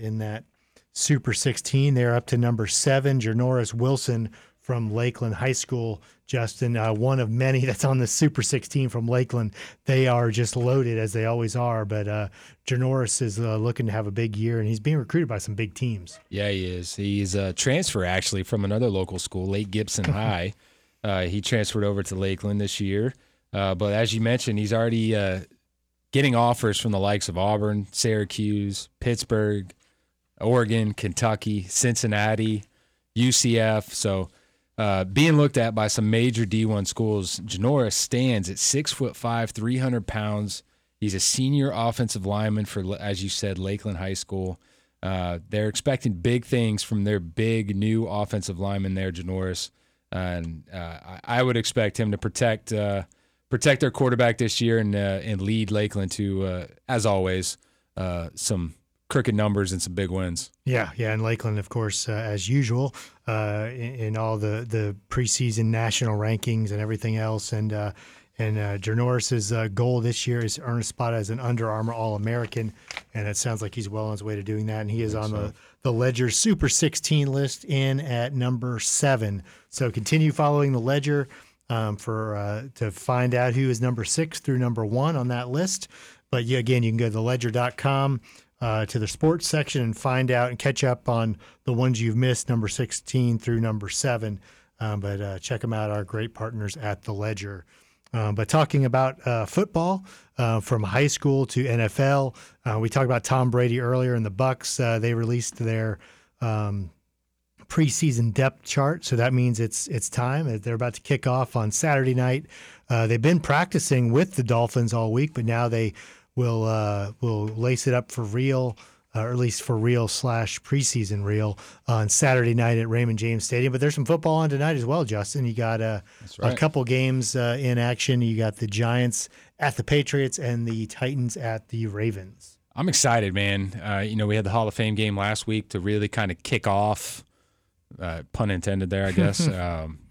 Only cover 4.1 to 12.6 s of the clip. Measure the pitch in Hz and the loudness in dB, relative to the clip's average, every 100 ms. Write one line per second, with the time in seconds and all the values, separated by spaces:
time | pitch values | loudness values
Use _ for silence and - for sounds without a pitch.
4.1 | 117 113 - - _ - 120 110 107 120 | -2 -2 -8 -20 _ -4 -2 -2 0 -2
5.1 | - 117 98 131 123 - 123 113 101 - | -2 -4 -2 -2 -2 -2 -4 -4 -6 -12
6.1 | _ - 127 113 - 120 120 110 107 123 | _ -6 -2 -2 -2 0 2 0 2 2
7.1 | 135 117 117 131 131 131 101 139 131 120 | 2 0 2 2 2 2 0 2 2 2
8.1 | - 151 147 - 131 - 143 127 123 117 | 2 2 2 0 0 0 -2 0 0 2
9.1 | 123 127 120 110 - - - - 131 131 | 2 2 0 -2 -4 -16 -8 0 4 6
10.1 | 120 117 110 117 127 123 135 120 113 110 | 4 4 2 0 0 2 2 2 0 -2
11.1 | 113 113 117 113 123 120 113 104 107 104 | 0 0 0 0 0 0 0 -2 -2 -2
12.1 | 107 101 - - - | -2 -4 -10 -20 -12